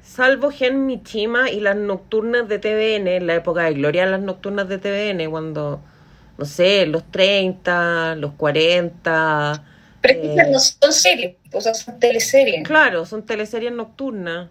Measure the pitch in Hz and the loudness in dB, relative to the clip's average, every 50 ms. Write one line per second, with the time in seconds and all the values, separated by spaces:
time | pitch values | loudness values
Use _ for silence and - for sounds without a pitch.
0 | _ - - - 254 262 277 262 262 285 285 - 262 254 269 269 269 269 254 - | _ -14 -2 2 2 2 4 2 0 -2 -2 -2 -2 0 0 0 -2 -2 -4 -6
1 | - - - 220 208 226 233 240 254 254 - 208 208 202 202 208 208 202 196 190 | -10 -8 -6 -4 -2 0 0 0 0 0 -2 0 0 0 0 0 -2 -4 -4 -6
2 | - - 220 220 214 233 240 240 233 202 214 196 202 214 214 220 220 220 220 208 | -6 -2 -2 -2 0 0 0 -2 0 -2 -4 -4 -2 -2 -2 0 0 0 0 0
3 | 196 180 180 185 180 170 165 170 165 180 165 175 170 160 156 139 139 147 151 175 | 0 0 -2 0 0 0 -2 0 0 -2 -2 0 0 0 0 0 0 0 2 2
4 | 185 190 190 190 202 196 185 - - 196 202 202 196 185 196 190 190 202 202 202 | 0 0 0 -2 -4 -6 -8 -8 -8 -6 -4 -4 -4 -4 -6 -6 -4 -4 -4 -2
5 | 208 208 196 175 160 156 156 160 160 160 156 151 147 147 143 143 - - - - | -4 -4 -4 -4 -4 -6 -6 -8 -8 -8 -6 -6 -6 -6 -8 -10 -12 -20 -20 -20
6 | - - - - - - - - 147 143 - - 175 190 202 196 180 151 151 165 | -20 -20 -20 -20 -20 -20 -12 -12 -12 -10 0 2 4 4 6 4 2 2 0 -4
7 | 156 - - 196 185 196 202 196 190 185 185 185 - 180 175 175 170 170 170 165 | -4 -6 0 2 2 4 4 2 0 0 -4 -4 -4 -2 0 0 0 0 0 0
8 | 165 165 165 156 147 147 147 - 156 147 147 156 160 165 175 180 175 170 175 - | -2 -2 -4 -6 -8 -10 -6 -2 -2 0 2 2 2 4 4 2 0 -2 -8 -6
9 | - 170 160 160 160 156 151 151 147 147 147 151 - - - - - - - - | -2 0 2 2 2 2 2 0 0 -2 -4 -6 -10 -20 -20 -20 -20 -20 -10 0
10 | - - 180 - 311 - 302 - - 294 269 262 - - - _ 277 302 302 - | 2 2 2 2 0 -2 2 2 4 4 4 2 2 0 4 _ 4 4 4 2
11 | - 185 - - 254 - - _ _ - - - - 226 226 - - - 220 - | 2 2 2 0 -4 -8 -10 _ _ -10 -8 -4 -2 -2 -4 -4 -10 -14 -2 0
12 | 240 240 233 226 - - - 269 269 233 180 160 151 - 311 311 302 247 185 165 | 2 2 2 0 -2 4 4 4 4 4 0 -4 -2 2 4 4 4 4 2 -2
13 | 165 - 220 214 214 - 226 208 214 214 - 226 226 240 240 233 220 226 _ - | -4 -6 -10 -12 -8 -6 -6 -6 -6 -6 -6 -6 -6 -6 -6 -8 -10 -12 _ -10
14 | 269 269 226 202 180 170 165 175 180 170 | -8 -8 -8 -8 -8 -8 -8 -8 -10 -14